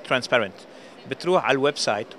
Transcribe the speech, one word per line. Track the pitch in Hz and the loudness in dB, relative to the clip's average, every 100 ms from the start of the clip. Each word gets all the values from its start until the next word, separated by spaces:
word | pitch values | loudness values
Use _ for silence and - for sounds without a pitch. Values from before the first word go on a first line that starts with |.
| - | -2
ترانسبيرنت. | 127 - 123 98 - - - - - 123 | -2 2 0 0 -6 -20 -20 -20 -20 -12
بتروح | 131 170 185 117 | -6 0 2 2
على | 135 | 2
الويب | 143 143 | 2 0
سايت، | - 107 113 | -2 -2 -6